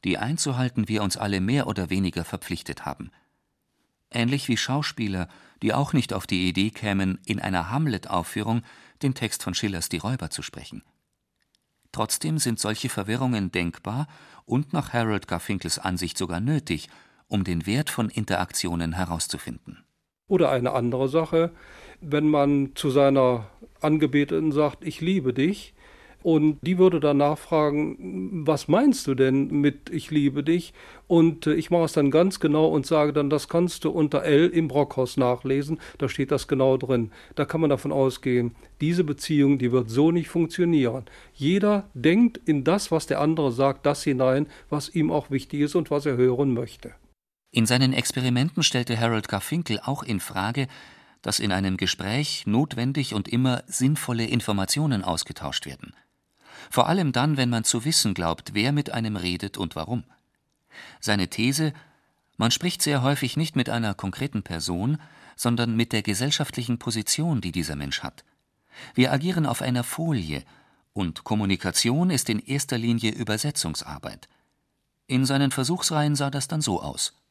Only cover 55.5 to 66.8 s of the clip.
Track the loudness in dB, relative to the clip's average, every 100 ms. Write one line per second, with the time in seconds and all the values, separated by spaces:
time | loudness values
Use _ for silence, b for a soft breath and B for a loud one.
55.5 | -8 -8 -14 -18 -20 _ _ _ B B
56.5 | B B 0 2 2 0 2 0 2 0
57.5 | 0 0 -2 0 0 0 0 -2 -2 -4
58.5 | -2 0 0 -2 -4 -4 -4 -4 -4 -6
59.5 | -6 -6 -6 -6 -6 -8 _ _ _ _
60.5 | _ _ B B B -2 0 0 0 0
61.5 | 2 -2 b b b b b b -2 0
62.5 | 0 -2 -2 0 2 2 0 -2 -2 -2
63.5 | -2 -2 -2 -2 -4 -6 -6 -6 -6 -6
64.5 | -6 -4 -2 -2 -2 B B B B -2
65.5 | 0 0 0 0 0 -2 -2 -2 -2 -4
66.5 | -6 -4 -4